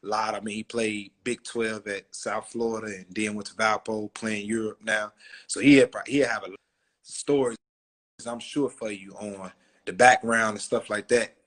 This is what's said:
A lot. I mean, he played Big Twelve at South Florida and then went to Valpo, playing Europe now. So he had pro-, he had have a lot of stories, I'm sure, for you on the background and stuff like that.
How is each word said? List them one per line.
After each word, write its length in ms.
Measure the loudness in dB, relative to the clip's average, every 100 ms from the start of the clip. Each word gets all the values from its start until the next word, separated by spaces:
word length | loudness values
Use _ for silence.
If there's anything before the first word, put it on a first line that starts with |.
A 20 | -2
lot. 280 | -2 -2
I 60 | -4
mean, 140 | -6
he 80 | -8
played 480 | -6 -2 -2 -4 -10 _
Big 180 | -6 -6
Twelve 460 | -6 -4 -4 -4 -6
at 260 | -8 -8
South 360 | -10 -4 -4 -6
Florida 440 | -4 -2 -2 -6
and 120 | -10 -10
then 240 | -4 -4
went 140 | -4 -10
to 60 |
Valpo, 580 | -2 0 0 -2 -6 -6
playing 320 | -6 -4 -4 -2
Europe 320 | -4 -4 -8
now. 280 | -2 -2 -2 _ -20 -20 -10
So 100 | 2
he 180 | 8 8
had 140 | 8
pro-, 120 | 2 -2
he 120 | 0
had 100 | 2
have 140 | 0
a 60 | -6
lot 40 |
of 60 | -14 _ _ _ _
stories, 540 | -16 -12 0 2 2 -4 _ _ _ _ _ _ -10
I'm 120 | -10
sure, 280 | -6 -2 -2
for 240 | -4 -8
you 220 | -8 -12
on 360 | -12 -12 -10 -14 -16 _ _ -12
the 60 |
background 580 | 8 8 8 4 2 2
and 100 | -2
stuff 300 | -2 -4 -2
like 180 | -6 2
that. 260 | 2 2 _